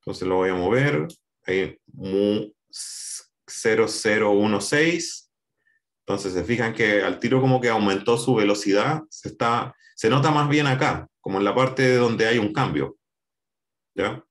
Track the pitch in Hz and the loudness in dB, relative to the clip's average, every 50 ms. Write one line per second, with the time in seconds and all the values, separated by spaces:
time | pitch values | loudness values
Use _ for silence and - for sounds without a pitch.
0 | _ - 98 - - 92 92 92 92 95 92 90 87 92 110 127 139 147 147 151 | _ -12 -10 -6 -4 -2 0 2 2 0 0 0 0 2 2 2 2 2 0 -2
1 | 156 165 - _ _ _ _ _ _ - 92 95 - - - _ _ _ - - | -4 -6 -10 _ _ _ _ _ _ -4 -2 -2 -2 -4 -8 _ _ _ -18 -12
2 | 95 95 95 98 101 104 104 107 107 107 _ _ _ _ _ - - - - - | -8 -2 0 2 2 2 0 -2 -4 -8 _ _ _ _ _ -16 -14 -14 -14 -14
3 | - - - - - _ _ _ _ - - - - 117 110 107 113 107 - - | -14 -14 -14 -16 -16 _ _ _ _ -18 -16 -4 -2 0 2 2 2 0 0 -4
4 | - 113 104 107 107 104 104 101 104 107 107 98 - - - 147 160 165 175 175 | -2 0 0 2 2 2 2 2 2 2 0 -2 -2 -2 0 2 2 2 0 -2
5 | 170 - - - - _ _ _ _ _ _ _ _ _ _ _ _ _ _ _ | -6 -8 -10 -14 -18 _ _ _ _ _ _ _ _ _ _ _ _ _ _ _
6 | _ - 98 95 98 98 90 - - 85 120 - 123 113 110 - 120 107 104 104 | _ -6 -6 -6 -4 -4 -4 -4 -2 -2 -2 -2 -2 -4 -2 0 0 2 2 2
7 | 95 92 - - - 120 127 131 131 135 127 127 120 120 113 107 104 101 95 98 | 2 0 -4 -2 -2 0 2 2 4 4 2 2 2 2 0 2 2 2 0 0
8 | 98 - 117 117 - - 127 110 104 101 101 101 - 104 98 101 107 135 156 156 | 0 0 0 0 2 0 2 2 4 2 0 0 0 0 2 2 2 2 -2 -4
9 | 156 _ - - - - - - 123 117 117 120 - 127 - _ _ _ _ - | -6 _ -20 -14 -14 -14 -6 -4 -2 0 0 0 -2 -6 -10 _ _ _ _ -2
10 | - 113 120 139 139 156 151 147 147 143 143 151 147 139 131 131 151 139 - 90 | 0 2 2 4 2 2 2 2 2 2 2 2 2 2 0 2 0 -2 -2 -4
11 | 87 - _ _ _ 95 95 98 101 101 101 123 131 127 127 - 135 127 127 123 | -8 -14 _ _ _ -6 -2 0 0 2 2 2 0 0 2 2 2 4 4 4
12 | 123 117 113 101 110 110 120 123 107 104 - - 131 101 80 73 69 - - _ | 4 2 2 2 2 2 2 2 0 0 0 -2 -2 -2 0 -2 -4 -4 -8 _
13 | _ _ _ _ _ _ _ _ _ _ _ _ _ _ _ _ _ _ _ 98 | _ _ _ _ _ _ _ _ _ _ _ _ _ _ _ _ _ _ _ -4
14 | 98 107 123 131 - _ | -4 -4 -4 -6 -14 _